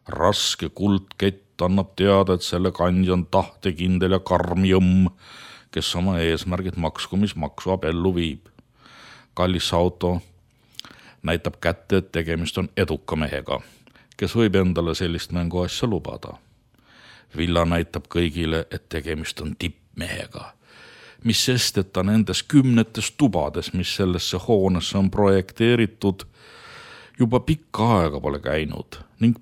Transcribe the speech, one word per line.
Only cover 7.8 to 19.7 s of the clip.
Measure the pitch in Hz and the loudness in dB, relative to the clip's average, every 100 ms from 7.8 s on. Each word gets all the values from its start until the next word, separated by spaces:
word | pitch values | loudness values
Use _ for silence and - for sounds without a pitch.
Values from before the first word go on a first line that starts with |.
ellu | 78 85 92 | -2 0 0
viib. | 87 82 69 - _ _ _ - - - - _ | 0 -2 -6 -16 _ _ _ -20 -20 -20 -20 _
Kallis | - 90 87 - | -2 0 0 0
auto | 85 87 - 90 87 - _ _ _ _ - - - - - | 0 0 0 -2 -2 -8 _ _ _ _ -20 -20 -20 -20 -10
näitab | 78 85 76 - | -4 -4 -4 -6
kätte, | 85 85 - 95 | -4 -4 -2 -2
et | - | 0
tegemist | 85 80 85 82 - | -4 -4 -4 -4 -6
on | 90 - | -4 -2
eduka | 92 76 - 78 | -2 -4 -4 -4
mehega, | 76 71 - 69 - - _ - _ - | -4 -6 -6 -8 -8 -20 _ -20 _ -8
kes | 95 120 | -4 2
võib | 110 95 | 2 2
endale | 90 85 85 | 2 0 -2
sellist | 78 87 85 - | -2 -4 -6 -6
mänguasja | 87 85 90 87 - 123 | -4 -2 -2 -4 -4 -4
lubada. | 92 67 55 - - _ _ _ _ _ - - - _ 76 | -4 -6 -12 -14 -18 _ _ _ _ _ -20 -20 -20 _ -4
Villa | 85 85 | 0 2
näitab | 85 85 85 - - | 2 0 -2 -8 -6
kõigile, | 85 85 80 80 80 - | -2 -2 -2 -2 -2 -4
et | - - | -10 -10
tegemist | 82 73 78 76 - | -10 -6 -8 -8 -10
on | 76 - | -10 -8
tippmehega. | 82 | -8